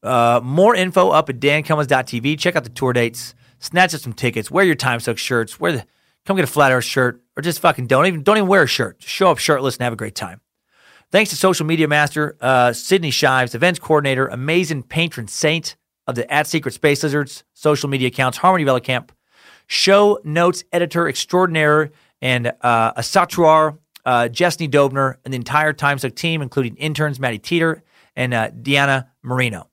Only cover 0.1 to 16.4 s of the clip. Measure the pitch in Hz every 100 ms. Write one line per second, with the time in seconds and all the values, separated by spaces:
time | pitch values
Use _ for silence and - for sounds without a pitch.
0.1 | 127 117 120 123 147 202 226 185 185 185
1.1 | 151 156 123 139 147 147 151 139 135 127
2.1 | 120 127 151 175 175 120 - 131 123 117
3.1 | 117 - _ _ _ - 175 180 160 127
4.1 | 107 123 113 107 160 190 147 131 117 120
5.1 | 113 - 123 113 - 170 143 - _ _
6.1 | _ - 196 147 147 139 127 117 - 123
7.1 | 117 _ - 160 160 175 143 123 131 180
8.1 | 165 143 214 190 196 139 - 107 - -
9.1 | - 190 151 - 143 135 - 123 110 107
10.1 | - 92 95 _ _ _ _ _ _ _
11.1 | 190 214 147 190 185 151 165 151 147 147
12.1 | 151 147 - 123 131 123 120 - 190 160
13.1 | 123 143 131 123 117 175 175 - 151 143
14.1 | 131 135 120 139 170 165 151 - 160 165
15.1 | - 107 - 151 165 - - _ _ -
16.1 | 120 120 143